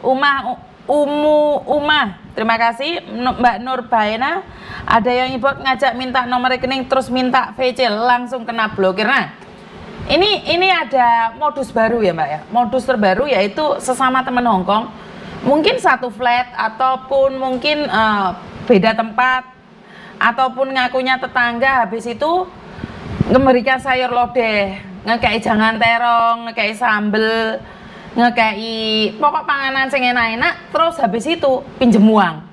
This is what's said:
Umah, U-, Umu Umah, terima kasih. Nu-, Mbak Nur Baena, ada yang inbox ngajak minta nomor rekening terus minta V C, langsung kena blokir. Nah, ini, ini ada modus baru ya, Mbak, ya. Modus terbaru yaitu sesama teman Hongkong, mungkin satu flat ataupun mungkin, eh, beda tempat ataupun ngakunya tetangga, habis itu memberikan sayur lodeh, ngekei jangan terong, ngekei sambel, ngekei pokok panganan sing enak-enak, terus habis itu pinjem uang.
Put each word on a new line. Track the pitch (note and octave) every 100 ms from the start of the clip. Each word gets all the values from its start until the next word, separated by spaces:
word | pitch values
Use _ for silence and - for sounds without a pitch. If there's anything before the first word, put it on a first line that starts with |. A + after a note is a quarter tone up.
| -
Umah, | C4 C#4+ C4+ B3
U-, | B3 - - -
Umu | D4 D4 D4 D4+ D4+ D4+ C#4+ -
Umah, | D4 D4 D4+ A#3 F3 - -
terima | A3 A3+
kasih. | A#3 A#3 C#4+ E4+ -
Nu-, | A3 B3 -
Mbak | B3 G#3 B3
Nur | C4 A#3+
Baena, | A#3 G#3+ A3 C4+ F4 F#4 - - - -
ada | A#3 A3
yang | B3 B3+
inbox | C4 C4+ C4+ C4+
ngajak | B3+ C4+ A#3
minta | C4 B3+ B3
nomor | B3 B3+
rekening | B3+ B3+ C4 B3+
terus | C4 B3
minta | B3 B3+ B3+ A#3 -
V | B3+
C, | B3+ B3
langsung | G#3 A#3+ B3 B3 B3+ A3+
kena | A3+ G#3+ -
blokir. | F#3+ F#3 A3
Nah, | C4 - - - - - - - - -
ini, | D4 G4+ F#4+ -
ini | E4 F#4+
ada | F4+ C#4 C4 A#3+ A#3 A3+ A3+
modus | D4 - C4
baru | A#3+ A3+ A#3 G3+
ya, |
Mbak, | E3 D3
ya. | D3+ -
Modus | A3+ A#3+ B3+ B3+
terbaru | B3+ G#3 F#3 C#4+
yaitu | A3 G3+ G#3 D4+ -
sesama | - B3+ C4 B3+
teman | B3+ B3 A#3+
Hongkong, | F#3+ F3+ G#3 A3+ - - - - -
mungkin | - D4 D#4+ B4+
satu | F4+ B3 B3+
flat | G#3+ A#3+ A#3+ B3
ataupun | - A3 - C4 C4 C4 C#4 C4+ C4
mungkin, | C4 B3+ D4 D4+ C#4+
eh, | G#3 A3 G#3+ F#3+ F#3+ - - -
beda | G#3+ G#3
tempat | A3 A3+ G#3+ B3+ B3+ - - - - - - - -
ataupun | A3+ B3+ C4 B3 C4+ C4+
ngakunya | B3 C4 B3+ B3+
tetangga, | B3+ B3+ A#3+ A#3 C4+ C4+ A3
habis | A3+ A#3
itu | A3+ D4+ F4 F#4 - - - - - - - -
memberikan | B3 C4+ B3 A#3 B3+
sayur | C4 B3+ B3
lodeh, | A#3+ A#3+ B3 A3+ G#3 G3 F#3+ - - G#3
ngekei | A#3 A3 A3
jangan | G#3+ G#3+ A3 A3+
terong, | A#3 A#3 A#3+ A#3 A#3 A#3 A#3
ngekei | A3+ G#3 A3
sambel, | A#3+ G#3+ G#3 G#3+ A3 A3+ A3 A3 - - - - - -
ngekei | A#3+ A3+ A3 G3+ A3+ A3+ A3 A3 G#3+ G#3+
pokok | G3 F#3+ -
panganan | C#4+ C4+ C4+ C4+
sing | C#4
enak-enak, | B3 B3 A3+ A3+ D#4+ - -
terus | D#4 E4 E4
habis | A#3+ A3 B3+
itu | E4+ C#4 B3+ - -
pinjem | B3+ A3
uang. | G#3+ G#3+ F3+ D#3+ -